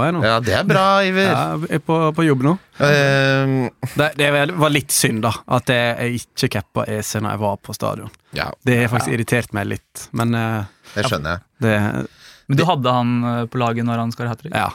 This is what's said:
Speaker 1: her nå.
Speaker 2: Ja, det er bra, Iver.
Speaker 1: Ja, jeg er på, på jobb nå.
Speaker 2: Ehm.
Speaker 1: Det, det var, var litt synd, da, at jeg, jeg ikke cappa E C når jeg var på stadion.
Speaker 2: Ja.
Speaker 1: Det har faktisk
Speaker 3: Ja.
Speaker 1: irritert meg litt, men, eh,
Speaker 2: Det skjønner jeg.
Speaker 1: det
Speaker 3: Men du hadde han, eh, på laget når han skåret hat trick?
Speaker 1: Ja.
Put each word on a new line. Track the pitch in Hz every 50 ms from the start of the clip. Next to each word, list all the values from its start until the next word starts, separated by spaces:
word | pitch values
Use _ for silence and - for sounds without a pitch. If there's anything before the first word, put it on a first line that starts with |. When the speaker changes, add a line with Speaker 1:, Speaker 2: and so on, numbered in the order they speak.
Speaker 1:
her | 123 160
nå. | 175 165 104
Speaker 2:
Ja, | 110 113 117
det | 120 110 95
er | 127 190
bra, | 202 - 190 190 196 196 196 196
Iver. | 185 185 190 196 190
Speaker 1:
Ja, | - 131 151 160 160 151 165 -
jeg |
er | 165 151 -
på, | - 160 165 160 156 156
på | 170 165
jobb | 156 139 127
nå. | 127 147 180 190 - _ _ -
Speaker 2:
Ehm. | 147 143 147 143 143 139 135 135 135 135 135 135 135 135 135 131 123 117 - _ - 123 -
Speaker 1:
Det, | 147 147 156 151
det | 143 147 147
var, | 143 143 143 151 180
var | 165 151 151
litt | 147 143 - - -
synd, | - - 127 113 107
da, | 113 113 107 - - -
at | 131 123 - -
jeg, | 127 120 120 117 117 -
jeg | 120 120 123 117
ikke | - - _ - 135 123 -
cappa | 104 - - _ 117 110 110
E | 107 107
C | 104 - - 110
når | 107 104 104
jeg | 101
var | 107 101 101 -
på | - - 107
stadion. | - 110 107 101 - - 104 - _ _ _
Speaker 2:
Ja. | - - - - - - _
Speaker 1:
Det | 123 123 120
har | 123 110
faktisk | 123 117 - -
Speaker 3:
Ja. | 131 113
Speaker 1:
irritert | 110 - 127 120 110 -
meg | - 104 101 104
litt, | 104 - - _ _ - - -
men, | - 120 113 117 117
eh, | 113 113 113 113 107 104 - - _ _ - -
Speaker 2:
Det | 104 107
skjønner | 127 107 80 73 80 87
jeg. | 90 - _ _ _
Speaker 1:
det | 117 110 107 104 104 107 - 127 - - - - - - - - _ -
Speaker 3:
Men | 139
du | 135 165
hadde | 175 175 139 123 123
han, | 127 123 120 120 123 120 120
eh, | 120 120 120 117
på | 113 - 127
laget | 120 117 117 117 117
når | 117 117 117
han | 117 117
skåret | 113 - 120 117
hat | 113 -
trick? | - 160 -
Speaker 1:
Ja. | 110 98 92